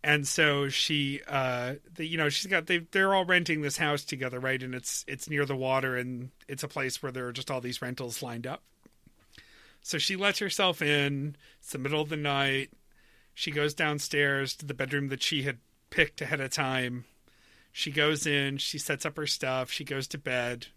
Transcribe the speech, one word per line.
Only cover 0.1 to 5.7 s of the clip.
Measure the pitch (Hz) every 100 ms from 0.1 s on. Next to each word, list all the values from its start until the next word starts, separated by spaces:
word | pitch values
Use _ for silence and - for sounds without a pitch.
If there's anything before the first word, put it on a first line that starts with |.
| 147 139
so | - 156 143 139
she, | 139 - 147 139 139 -
uh, | 139 127 123 123 143 -
the, | 170 160
you | 165
know, | 147
she's | 143 190
got, | 185 165
they, | 175 170
they're | 196 196
all | 190
renting | 180 180 170 156
this | 147 -
house | 156 143
together, | - 135 127 123
right? | 131 131
And | 127
it's, | 127 - - -
it's | 139 -
near | 147
the | 139 135
water, | 131